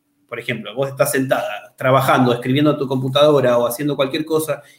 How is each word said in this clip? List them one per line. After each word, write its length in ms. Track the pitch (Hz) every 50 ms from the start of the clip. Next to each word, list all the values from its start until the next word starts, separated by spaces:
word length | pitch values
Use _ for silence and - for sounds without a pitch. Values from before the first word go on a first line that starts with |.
| _ _ _ _ _
por 120 | _ 117 117
ejemplo, 340 | 117 - 117 107 - 104 107
vos 140 | 127 139 135
estás 220 | 135 - 143 - -
sentada, 600 | 135 131 131 139 123 - - - - - - _
trabajando, 560 | - 131 131 131 135 131 151 151 131 127 123 117
escribiendo 380 | 117 - 127 131 143 147 151
en 80 | 143 143
tu 100 | 139 127
computadora 680 | 135 131 131 135 131 143 147 151 151 139 127 123 120 120
o 80 | 120
haciendo 280 | 120 120 - 143 147 143
cualquier 300 | 143 139 131 151 156 151
cosa 380 | - 160 156 156 - 139 - - - -